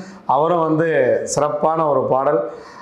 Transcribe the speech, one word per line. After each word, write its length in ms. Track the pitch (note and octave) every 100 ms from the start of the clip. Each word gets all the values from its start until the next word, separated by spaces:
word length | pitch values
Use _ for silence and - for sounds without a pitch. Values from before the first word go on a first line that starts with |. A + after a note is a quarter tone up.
| - - -
அவரும் 380 | C3+ E3 F3 D#3+
வந்து 200 | D#3 E3 D3 B2 A2
சிறப்பான 600 | - - D3 - D#3 D#3+ D#3
ஒரு 140 | C3+ -
பாடல். 300 | C3 C3+ D3+ - - - -